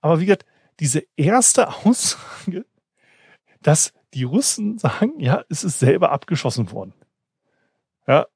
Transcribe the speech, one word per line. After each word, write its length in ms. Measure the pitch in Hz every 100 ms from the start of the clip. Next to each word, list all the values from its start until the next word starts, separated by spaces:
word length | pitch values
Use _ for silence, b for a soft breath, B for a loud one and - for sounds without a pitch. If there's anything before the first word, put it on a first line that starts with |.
Aber 200 | 156 165
wie 60 | 185
gesagt, 200 | 196 - _ _ _
diese 260 | 151 156 - -
erste 580 | 151 240 247 - 226 -
Aussage, 800 | 202 247 - - - - - 185 240 _ _ _ b b b b b b
dass 320 | - 156 - _ _
die 80 | 135
Russen 560 | 123 175 - - 208 220
sagen, 400 | 156 - 220 311
ja, 260 | 123 175 -
es 160 | 151
ist 160 | 185 -
selber 320 | 127 175 180
abgeschossen 580 | 139 - 156 127 113 101
worden. 240 | 95 95 _ _ _ _ _ _ _ _ _ _ _ -
Ja. 200 | 139 -